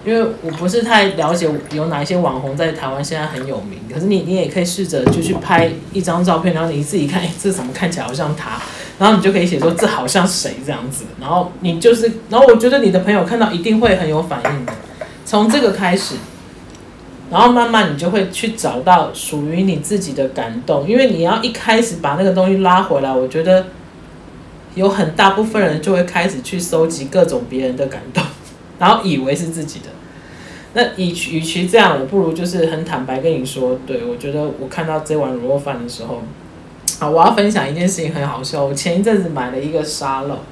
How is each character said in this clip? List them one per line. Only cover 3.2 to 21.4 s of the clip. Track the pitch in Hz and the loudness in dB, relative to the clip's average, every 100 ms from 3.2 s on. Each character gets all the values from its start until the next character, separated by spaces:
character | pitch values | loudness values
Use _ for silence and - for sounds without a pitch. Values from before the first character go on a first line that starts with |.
| 151 | -6
很 | 156 131 | -8 -8
有 | 107 | -8
名， | - - - | -10 -14 -10
可 | - | -4
是 | 190 | 0
你， | 190 160 | 0 2
你 | |
也 | 185 151 | 0 0
可 | 185 | -2
以 | 175 | -2
试 | - 180 | -2 -2
着 | - 247 | 2 2
就 | 170 | 2
去 | 165 175 | 0 -2
拍 | - 175 165 - - | 2 2 2 0 -6
一 | 196 | -4
张 | 170 175 | -2 0
照 | 180 165 | 2 2
片， | 180 160 | 2 0
然 | 165 | -2
后 | |
你 | 143 | -2
自 | 147 202 | -2 -2
己 | 143 | 0
看 | 185 | -2
，“哎， | 175 - | -4 -4
这 | 202 | -4
怎 | 185 | -2
么 | 247 | -6
看 | - 175 | -4 -4
起 | 165 | -4
来 | 113 | -6
好 | |
像 | 131 151 151 | -4 -4 -4
他？” | - 117 - - - - | -6 -8 -10 -14 -16 2
然 | 196 | 4
后 | 208 | 6
你 | |
就 | - | 4
可 | 196 | 2
以 | 175 | 2
写 | 151 | 2
说 | 160 - | 2 2
，“这 | 226 | 0
好 | - 127 | 0 0
像 | 196 185 | 2 2
谁？” | - - - 127 | 0 -6 -8 -8
这 | |
样 | - 123 | -8 -8
子。 | - 104 - | -10 -12 -12
然 | 135 | -2
后 | 175 180 - | -2 -2 -4
你 | 180 165 | -4 4
就 | 233 | 4
是， | 233 226 220 - | 6 2 -2 0
然 | 226 | 6
后 | 269 | 8
我 | 220 | 8
觉 | 240 | 6
得 | 277 | 4
你 | 220 | 4
的 | 180 | 2
朋 | 180 | 2
友 | 202 | 2
看 | 165 233 | 2 0
到 | 214 | 0
一 | 175 | 0
定 | 220 220 | 0 4
会 | 226 185 | 4 2
很 | 160 | 2
有 | 156 | -2
反 | - - | -2 -4
应 | - 143 123 | -4 -4 -8
的。 | - - - - - | -10 -16 -16 -16 -14
从 | - 214 220 | 0 2 4
这 | 285 | 4
个 | 233 | 2
开 | 190 190 185 | 0 0 0
始， | - 127 - - - - - - - - - - - | -2 -10 -12 -18 -20 -20 -20 -20 -20 -20 -20 -20 -4
然 | 180 | 4
后 | 240 | 6
慢 | 247 233 | 6 4
慢 | 226 185 | 2 2
你 | 143 | 0
就 | 170 | 0
会 | 208 185 | 0 -2
去 | - 226 | -4 -6
找 | - 147 120 | -4 -4 -2
到 | 143 175 151 | 4 4 4
属 | - - 151 147 | -4 -8 -4 -4
于 | 170 | 0
你 | 190 156 | 0 0
自 | - 202 | -2 -2
己 | 151 | -2
的 | 131 135 | -2 -2
感 | - 117 113 127 | -2 -6 -6 -2
动， | 147 147 | 0 2
因 | 247 | 4
为 | 262 | 4
你 | 170 | 2
要 | 170 226 | 2 0